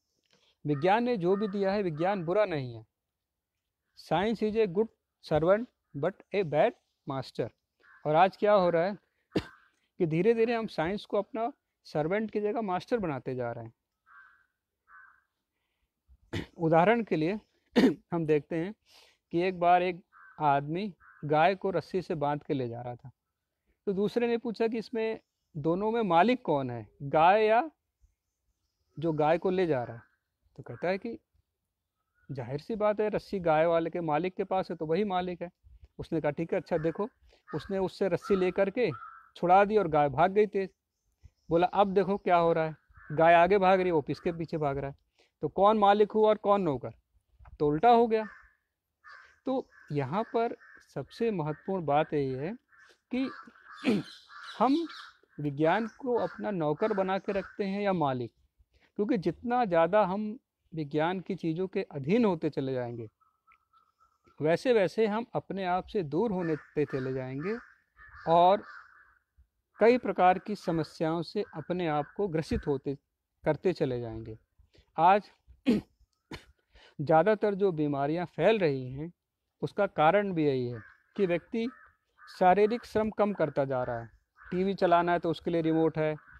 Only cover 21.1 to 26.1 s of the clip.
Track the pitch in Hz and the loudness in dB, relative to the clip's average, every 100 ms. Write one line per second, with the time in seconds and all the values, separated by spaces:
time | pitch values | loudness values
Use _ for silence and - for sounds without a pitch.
21.1 | - 147 151 170 196 196 170 - 190 165 | -10 0 4 4 2 -2 -4 -4 -6 -4
22.1 | 170 143 147 - 143 123 120 123 123 131 | -4 -4 -4 -4 -4 -6 -8 -12 -14 -16
23.1 | - _ _ _ _ _ _ - 190 208 | -20 _ _ _ _ _ _ -4 -2 0
24.1 | 240 233 233 240 202 226 226 - 220 220 | 0 0 -2 -4 -2 -2 -2 -6 -4 -4
25.1 | 220 _ _ _ 160 151 180 214 233 214 | -6 _ _ _ -6 -2 0 0 -2 2